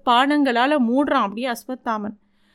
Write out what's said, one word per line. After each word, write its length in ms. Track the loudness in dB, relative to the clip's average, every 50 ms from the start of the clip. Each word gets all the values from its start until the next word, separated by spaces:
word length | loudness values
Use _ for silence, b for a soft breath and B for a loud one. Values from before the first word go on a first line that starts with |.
| 0
பானங்களால 760 | 2 4 4 4 2 2 2 2 2 2 2 2 2 2 2
மூடுறான் 420 | 0 2 2 0 0 2 0 0
அப்படியே 300 | 0 -2 -4 -6 -6 -6
அஸ்வத்தாமன். 640 | -8 -8 -10 -12 -12 -10 -6 -6 -6 -4 -6 -8 -10 -12 _ _ _ _ _ _ _